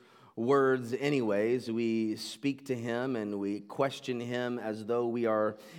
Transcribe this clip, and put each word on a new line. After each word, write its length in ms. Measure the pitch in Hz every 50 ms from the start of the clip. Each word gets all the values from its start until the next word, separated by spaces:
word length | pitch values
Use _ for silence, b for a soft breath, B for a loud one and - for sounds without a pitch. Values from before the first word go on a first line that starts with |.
| B B B B B B B
words 580 | B 113 120 139 139 135 131 131 127 123 113 120
anyways? 760 | 123 135 143 147 139 120 107 101 101 107 113 123 127 120 120
We 460 | 113 113 117 113 113 113 110 107 110
speak 520 | 113 - - - - - 139 139 139 139
to 100 | - 131
him 400 | 120 113 120 117 120 123 135 131
and 240 | 117 107 104 104 101
we 200 | 101 101 101 104
question 600 | 101 - - - 135 139 131 - - - 127 120
him 380 | 120 117 123 123 123 123 123 120
as 260 | 104 110 107 107 107
though 240 | 104 117 120 120 117
we 180 | 117 120 117
are 300 | 113 110 107 107 107 104 B B B B